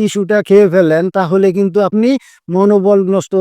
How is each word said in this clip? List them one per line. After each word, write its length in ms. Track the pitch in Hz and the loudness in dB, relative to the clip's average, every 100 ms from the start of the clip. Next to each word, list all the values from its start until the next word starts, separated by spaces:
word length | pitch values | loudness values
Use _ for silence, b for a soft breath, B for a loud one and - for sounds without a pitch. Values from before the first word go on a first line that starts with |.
ইস্যুটা 340 | 214 208 185 208 | 0 -2 -2 -2
খেয়ে 240 | - 196 202 | 2 4 4
ফেলেন, 340 | 175 165 156 185 | 2 2 0 -2
তাহলে 360 | 196 175 190 196 | -2 -2 0 0
কিন্তু 260 | 185 196 180 | 0 -2 -2
আপনি 280 | 196 208 233 269 b b - | -2 0 0 -2 b b -6
মনোবল 500 | 175 202 208 190 202 190 | 0 2 2 2 0 0
নষ্ট 240 | 196 - 190 | -4 -4 -2